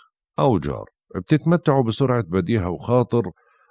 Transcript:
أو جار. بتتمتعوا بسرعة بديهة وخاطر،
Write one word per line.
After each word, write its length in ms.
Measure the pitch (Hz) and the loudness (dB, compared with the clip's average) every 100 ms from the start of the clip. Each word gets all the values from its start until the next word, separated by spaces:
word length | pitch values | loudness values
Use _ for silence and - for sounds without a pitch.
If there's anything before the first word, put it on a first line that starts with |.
| _ _ _ - | _ _ _ -2
أو 200 | 151 101 | 0 0
جار. 260 | 71 58 50 _ _ 92 | -2 -8 -12 _ _ -12
بتتمتعوا 680 | - 156 160 170 - 135 | -2 0 2 0 2 2
بسرعة 400 | 117 107 131 123 | 2 0 0 0
بديهة 460 | 82 92 85 113 87 | -2 -2 0 0 -2
وخاطر، 640 | 85 - 123 120 120 95 - _ _ _ | -4 0 0 2 0 -2 -8 _ _ _